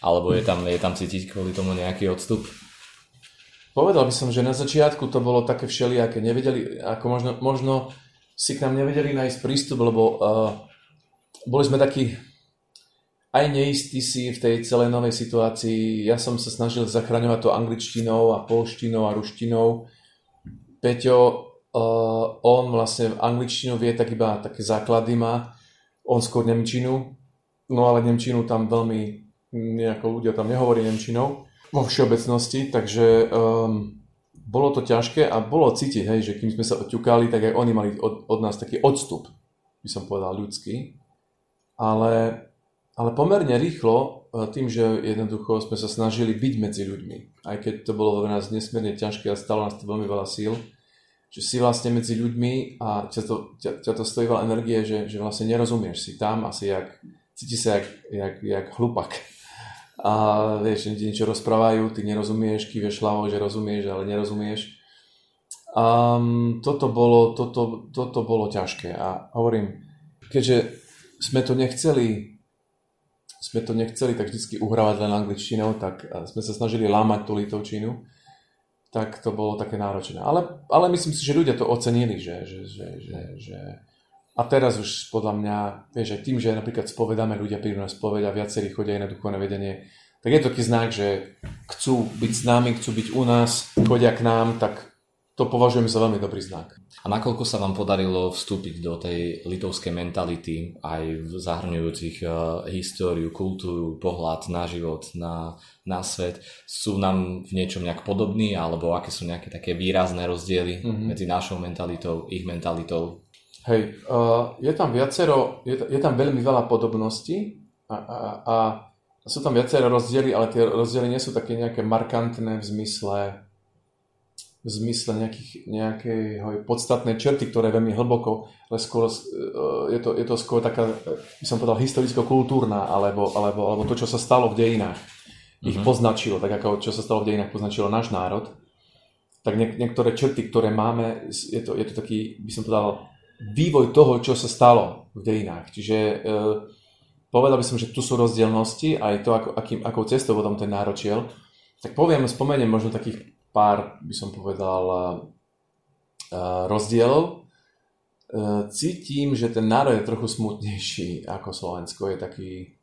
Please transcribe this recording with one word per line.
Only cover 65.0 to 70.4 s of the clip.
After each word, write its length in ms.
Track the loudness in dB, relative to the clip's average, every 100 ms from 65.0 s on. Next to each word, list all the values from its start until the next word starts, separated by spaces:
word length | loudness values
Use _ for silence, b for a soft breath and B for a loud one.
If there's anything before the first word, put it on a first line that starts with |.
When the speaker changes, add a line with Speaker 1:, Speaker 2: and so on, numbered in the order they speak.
| b b b b _ -20 -6 2
Speaker 2:
A, 400 | 4 6 4 4
mm, 480 | 2 2 0 0
toto 240 | -2 0 0
bolo, 480 | 4 8 8 8 2
toto, 560 | -4 -2 -2 -4 -8
toto 320 | -6 -4 -4
bolo 240 | 0 0 0
ťažké. 480 | -2 -4 -8 -10 -6
A 320 | -6 -6 -6 0
hovorím, 480 | 2 2 -2 -8 B B B _ -2
keďže 400 | 0